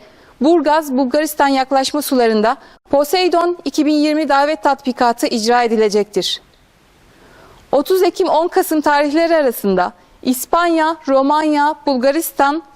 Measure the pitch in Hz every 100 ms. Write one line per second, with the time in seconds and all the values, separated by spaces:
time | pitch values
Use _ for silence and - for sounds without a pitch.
0 | - - - - 269 339 294 311 294 254
1 | 262 294 311 - 285 269 262 269 262 294
2 | - 254 233 220 214 277 - - - 277
3 | 294 370 359 339 349 349 277 - 294 302
4 | 302 302 302 277 294 311 294 269 - 233
5 | 240 233 302 233 214 240 240 220 214 208
6 | 202 190 175 - _ _ _ _ _ _
7 | _ _ - - - - - 269 285 370
8 | 359 - 349 294 339 392 330 311 302 285
9 | 294 302 330 330 269 226 202 185 185 -
10 | _ _ 254 247 - 339 349 330 311 320
11 | - 269 269 302 311 294 294 311 - 254
12 | 262 285 330 - 277 311 -